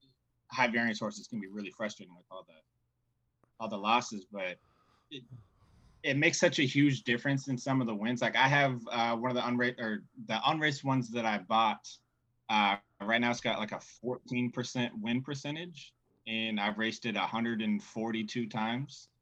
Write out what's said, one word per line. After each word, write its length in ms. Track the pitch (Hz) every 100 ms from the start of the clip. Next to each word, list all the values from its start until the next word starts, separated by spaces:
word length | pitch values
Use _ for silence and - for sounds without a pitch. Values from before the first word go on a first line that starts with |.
| _ _ _ _ _
high 160 | - 123
variance 320 | 117 117 107
horses 280 | 110 107 -
can 140 | 113
be 60 | 95
really 240 | 104 98
frustrating 440 | - 107 - 90 85
with 120 | 87
all 140 | 92 87
the, 140 | 80 _ _ _ _ _ _ _ _ _ -
all 100 | 113
the 100 | 104
losses, 480 | 104 120 120 107 95
but 280 | 104 92 87 _ _ _ _ _
it, 120 | 143 - 123 - _ _ _ - _
it 140 | 151 139
makes 200 | 160 165
such 200 | 175 -
a 60 | 135
huge 400 | 143 143 127 -
difference 440 | 120 139 139 139
in 80 | 127
some 240 | - 135
of 60 | 117
the 80 | 104
wins. 260 | 110 120
Like, 160 | 117 113
I 120 | 135
have, 320 | 143 139 127 117
uh, 260 | 120 117 117
one 140 | 123
of 60 | 123
the 60 |
unra-, 360 | 117 123 123 123
or 240 | 113 107 - - 110
the 120 | 110 131
unraced 340 | 160 151 143 139
ones 240 | 131 110
that 120 | 117 113
I 140 | 104
bought, 500 | 90 110 110 107 - - _ _ _ _ -
uh, 260 | 107 101 101 - -
right 200 | 101 117
now 100 | 120
it's 100 | 123
got, 180 | 120 110
like, 140 | 104
a 80 | 95
fourteen 680 | - - 120 123 - 123 123
percent 420 | 127 117 127 120 110
win 220 | 107 120
percentage, 720 | 135 139 143 151 175 147 - _ _ _ -
and 340 | 110 113 107
I've 180 | 104 104
raced 280 | 113 110 117
it 100 | 101
a 40 |
hundred 420 | 87 113 117 113
and 200 | 110 104
forty-two 640 | - - 113 113 107 123 113
times. 600 | 110 110 123 139 - - _